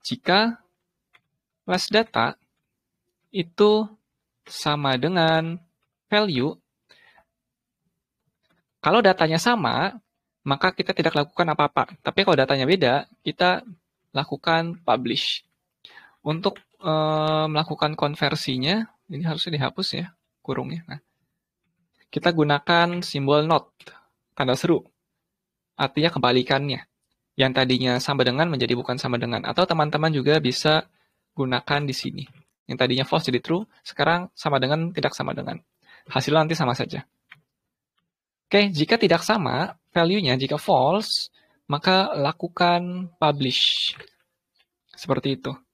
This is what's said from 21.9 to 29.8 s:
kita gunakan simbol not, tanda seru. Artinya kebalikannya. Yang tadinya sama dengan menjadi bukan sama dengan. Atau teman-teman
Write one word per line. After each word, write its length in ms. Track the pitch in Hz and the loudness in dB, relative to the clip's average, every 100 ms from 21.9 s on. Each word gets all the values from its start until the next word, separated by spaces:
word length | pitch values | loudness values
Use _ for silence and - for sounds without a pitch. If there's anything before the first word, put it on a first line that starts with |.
| _ _ | _ _
kita 180 | 151 175 | -2 0
gunakan 720 | 170 147 143 - 170 170 175 | 2 2 2 4 4 4 0
simbol 400 | 180 143 139 147 | -6 -2 2 2
not, 300 | 156 156 - _ - - _ _ _ - | 4 0 0 _ -20 -20 _ _ _ -4
tanda 180 | 131 127 | 0 0
seru. 240 | - 160 - _ _ _ _ _ _ _ _ - | 2 0 0 _ _ _ _ _ _ _ _ -6
Artinya 380 | 139 - 165 | -4 0 0
kebalikannya. 720 | 156 123 127 127 139 143 131 - _ _ _ _ - | 2 2 2 2 0 -2 -8 -12 _ _ _ _ 0
Yang 160 | 131 | 0
tadinya 480 | 131 131 127 127 123 | 2 2 2 0 0
sama 240 | - 139 | -2 0
dengan 240 | 127 127 170 | 2 2 -2
menjadi 240 | 139 117 | -2 -2
bukan 240 | 120 123 127 | -2 -2 -6
sama 240 | 131 120 | -4 -4
dengan. 240 | 120 110 | -2 -6
Atau 240 | - 120 185 | -4 -2 0
teman-teman 480 | 165 | 0